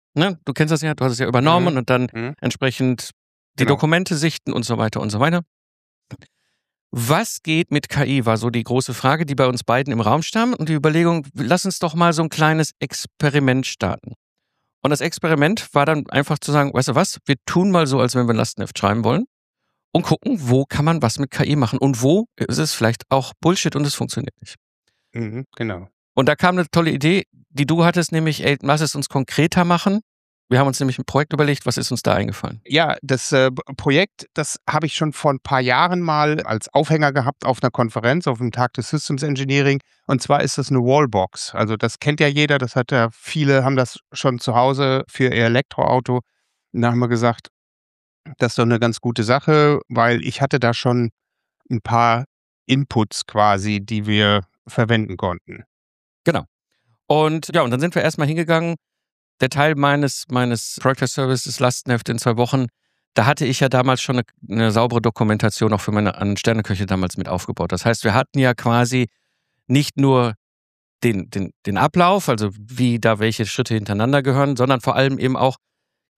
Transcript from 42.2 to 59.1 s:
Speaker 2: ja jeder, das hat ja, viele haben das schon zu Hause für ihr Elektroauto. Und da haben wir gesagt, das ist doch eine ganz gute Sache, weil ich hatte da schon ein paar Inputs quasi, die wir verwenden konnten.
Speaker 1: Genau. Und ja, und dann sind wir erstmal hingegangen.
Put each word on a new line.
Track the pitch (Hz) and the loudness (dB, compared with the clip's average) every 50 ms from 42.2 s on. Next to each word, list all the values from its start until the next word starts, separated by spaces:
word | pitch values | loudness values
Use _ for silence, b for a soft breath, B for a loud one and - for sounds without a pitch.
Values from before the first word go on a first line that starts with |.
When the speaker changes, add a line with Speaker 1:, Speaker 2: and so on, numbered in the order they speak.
Speaker 2:
ja | 151 | 2
jeder, | 143 143 147 151 143 143 131 | 2 2 2 2 2 2 0
das | 127 117 - | 0 -2 -2
hat | 131 120 - | -2 -2 2
ja, | 147 120 113 113 | 2 2 2 0
viele | - _ - - - 156 143 139 135 135 127 | -2 _ -14 -6 -2 0 2 4 4 4 4
haben | 135 139 | 2 2
das | 131 123 - - - _ _ | 0 0 -2 -4 -18 _ _
schon | - - - 135 123 117 | -12 -2 -2 -2 -2 0
zu | - 131 113 | -4 0 2
Hause | 120 127 135 135 135 139 131 131 135 - _ | 2 2 2 2 0 0 0 0 -2 -4 _
für | - - 127 | -2 0 0
ihr | 123 - 117 113 | 0 2 2 2
Elektroauto. | 117 117 131 - _ - - - - 123 127 120 - 123 123 - _ _ _ _ _ _ _ _ _ | 2 2 -2 -4 _ -4 -2 0 2 2 0 0 -2 -4 -4 -4 _ _ _ _ _ _ _ _ _
Und | - 120 | -4 0
da | 117 120 | 0 0
haben | 117 120 | 2 0
wir | 123 117 | 0 0
gesagt, | 120 113 120 120 117 - _ - _ _ _ _ _ _ _ _ _ _ _ _ _ _ _ 156 - | 0 0 2 0 0 -2 _ -20 _ _ _ _ _ _ _ _ _ _ _ _ _ _ _ -20 -4
das | - 127 117 | -4 -2 -2
ist | - - | 0 0
doch | 117 | 2
eine | 120 120 110 | 2 2 2
ganz | 123 113 107 - | 2 0 -2 -2
gute | - 120 120 131 107 | -4 -4 -2 -2 0
Sache, | 113 127 139 - 160 151 151 147 147 147 - - - | 0 0 0 2 2 4 4 4 2 2 0 -4 -4
weil | 120 117 117 120 120 98 | 0 2 2 2 2 0
ich | - 127 - - | -4 -6 -4 -4
hatte | 139 139 151 127 | -2 -2 0 0
da | 120 117 117 | 0 0 0
schon | - - 127 120 123 120 113 _ _ _ _ _ _ _ _ _ _ _ - | 0 0 0 2 2 0 -2 _ _ _ _ _ _ _ _ _ _ _ -6
ein | 123 110 | -6 -6
paar | - 113 117 117 120 117 113 120 139 _ _ _ _ _ _ _ _ | -2 0 2 4 4 4 2 2 -2 _ _ _ _ _ _ _ _
Inputs | - 131 139 139 - - 113 110 - - - - | 0 0 0 0 0 0 0 0 0 -4 -12 -12
quasi, | - - 107 104 104 101 95 98 107 104 101 | -4 0 2 4 4 4 2 0 -2 -4 -4
die | 101 107 113 107 104 | -4 -4 -6 -4 -2
wir | 107 104 104 104 104 104 101 98 _ _ _ _ | 0 2 2 4 4 2 2 0 _ _ _ _
verwenden | - - - 113 107 117 110 107 104 95 | -6 -2 -2 0 2 2 0 0 -4 -6
konnten. | - 104 92 87 87 _ - - - - _ _ _ _ _ _ _ _ _ _ _ - | -6 -4 -6 -6 -6 _ -18 -20 -20 -20 _ _ _ _ _ _ _ _ _ _ _ -4
Speaker 1:
Genau. | 170 160 85 78 _ _ _ _ _ _ _ _ _ _ _ _ | -2 -2 -2 -6 _ _ _ _ _ _ _ _ _ _ _ _
Und | - 147 156 156 156 160 160 147 - 160 | 0 2 2 4 2 0 -2 -4 -2 0
ja, | 170 | 0
und | 139 117 | 2 2
dann | 123 127 | 0 0
sind | 160 175 - | -2 0 0
wir | - | 0
erstmal | 123 160 156 165 147 143 | 0 0 0 0 -2 -2
hingegangen. | 160 170 165 165 165 165 170 170 165 - _ _ _ _ _ _ | 0 -2 0 0 0 0 0 -2 -6 -8 _ _ _ _ _ _